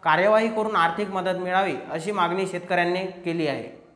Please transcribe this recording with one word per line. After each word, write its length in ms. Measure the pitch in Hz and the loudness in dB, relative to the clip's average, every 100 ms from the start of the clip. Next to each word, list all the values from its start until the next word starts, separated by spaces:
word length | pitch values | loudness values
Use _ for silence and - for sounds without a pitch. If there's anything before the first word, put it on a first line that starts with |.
कार्यवाही 520 | - 160 190 214 226 220 | 2 4 6 6 4 -2
करून 200 | 214 208 | 0 2
आर्थिक 340 | 165 170 202 | 2 0 -4
मदत 280 | 190 185 185 | -2 -2 -2
मिळावी 360 | 180 185 196 131 - | 0 0 0 -2 -6
अशी 200 | 165 170 | -6 -4
मागणी 360 | 208 175 180 190 | 0 0 0 -2
शेतकऱ्यांनी 520 | 185 180 180 175 180 | -4 -2 0 2 0
केली 480 | 185 185 175 170 151 | -4 -6 -6 -2 -2
आहे. 380 | 131 113 - - | -2 -8 -14 -20